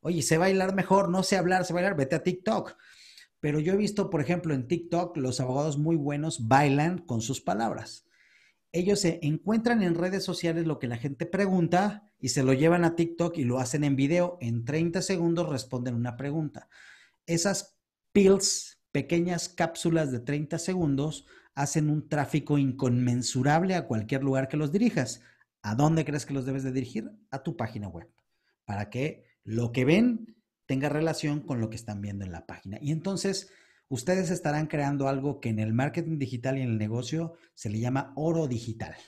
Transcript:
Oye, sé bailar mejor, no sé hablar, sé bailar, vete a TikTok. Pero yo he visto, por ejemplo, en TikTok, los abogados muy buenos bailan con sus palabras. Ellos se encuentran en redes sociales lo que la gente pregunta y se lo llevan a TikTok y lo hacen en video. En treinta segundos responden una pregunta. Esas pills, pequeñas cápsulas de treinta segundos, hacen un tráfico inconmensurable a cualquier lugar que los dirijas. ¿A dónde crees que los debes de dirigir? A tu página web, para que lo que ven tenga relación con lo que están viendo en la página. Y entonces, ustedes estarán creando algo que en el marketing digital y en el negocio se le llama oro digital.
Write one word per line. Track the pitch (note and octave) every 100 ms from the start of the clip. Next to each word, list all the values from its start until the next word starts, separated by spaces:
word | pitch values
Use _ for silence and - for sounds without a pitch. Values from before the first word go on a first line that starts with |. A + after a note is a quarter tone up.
| D3+
Oye, | F3
sé | B2+ D#3+
bailar | F#3+ F#3+ F#3+ F#3+
mejor, | F3 F#3+ F#3
no | F#3
sé | F#3 F#3+
hablar, | F3 F#3
sé | F3
bailar, | E3+ F#3 F3
vete | C3+ D#3+
a |
TikTok. | F#3 F3+ - G#3+ - - - - - - - _
Pero | D3+ D3+
yo | D#3
he | G3
visto, | G#3 G#3 G3
por | D#3+
ejemplo, | D3 F3 E3+
en | C#3 A#2+
TikTok, | E3+ E3+ E3+ F3 E3
los | C3 B2+
abogados | B2+ C3 D#3 C#3
muy | D3+ E3
buenos | C#3 D3 D#3 - A2+
bailan | C3+ D3 C#3 D#3+ F3+
con | - A#2
sus | A2+ C3
palabras. | - G#2+ A2+ D#2+ - - _ _ _ _ _ _ _
Ellos | E3+ F3+ G3+
se | F3 E3
encuentran | D3 D#3 F#3 A3+ A#3 A#3
en | F#3 E3
redes | F3+ F#3+ F#3+
sociales | F3 E3+ E3 E3
lo | C#3+
que | B2
la | A#2
gente | C#3+ C#3 D#3
pregunta | F#3+ G3+ F#3 E3 F3 G#3 G3+ _ _
y | B2+
se | D3
lo | C3
llevan | C3 D#3+ F3
a | E3+ E3+
TikTok | E3+ - E3+ E3
y | A#2+
lo | B2
hacen | B2+ D#3 D3
en | C3+
video. | C#3 F3 F3 F3
En | A#2 A#2 A#2
treinta | D3+ E3+ F3+
segundos | F3+ F#3+ E3+ E3+ D#3
responden | C#3 - B2+ B2 A#2
una | A#2+ A#2
pregunta. | C#3 D#3 D#3 - - - - - _ _ -
Esas | E3 G3 F#3+ - _ _ _ _
pills, | G#3 F#3+ G3 - - - - _
pequeñas | C#3+ C#3 E3+ F3 E3+ -
cápsulas | - E3 E3+ F3 E3 D3+
de | B2
treinta | A#2 D3 D3+ E3
segundos, | - F#3 D#3 C3+ D3 D#3 - - _ -
hacen | C#3+ D#3+ D3+
un | D3+ -
tráfico | D3+ - D#3 - D3
inconmensurable | C#3 B2+ C3 B2 B2 B2 A#2+ B2+ C3 D#3 F#3+ F3+
a | -
cualquier | A2+ G#2+ C3+
lugar | C#3 C3 C3+
que | D3+
los | D3+
dirijas. | F3+ A#3 - B2+ - - _ _ _
¿A | G#2 A2
dónde | D3+ D#3+
crees | D3+ C#3+ -
que |
los | C#3 B2+
debes | C3+
de | C3
dirigir? | C3 B2 A2 - - _
A | C#3
tu | - -
página | A2+ A2+ G2+
web, | E2+ - _ _ _ _ _ -
para | G2+ G#2
que | A#2+ D3 - _ _ -
lo | A2 A#2
que | A#2+
ven | B2+ F3+ B3 A3+ - - _ _ _
tenga | C3+ C#3+
relación | C#3+ D#3+ D3+ D3+ D3
con | - B2+
lo | A2+
que | A2+
están | - G#2
viendo | G2+ G2+
en | F#2+
la | E2+ -
página. | F2+ F#2+ G2
Y | C#3+
entonces, | D#3+ F3 F#3+ G3 F#3+ - - _ _ _
ustedes | B2+ F3 F#3 F3
estarán | F3+ D3+ D3 D#3
creando | D#3 C#3+ C#3+ C#3
algo | C3+ C#3 C#3
que | A#2+
en | G#2+
el | A2
marketing | A2 C#3+ - E3 D#3+
digital | B2+ A#2+ B2+ C3+
y |
en | B2+
el | A2
negocio | G#2+ A#2 B2 D#3 E3 E3 _
se | - G#2+
le | G#2+
llama | B2 C3+ C#3 -
oro | D#3 E3 D3+
digital. | A#2+ A2+ A2 F#2 -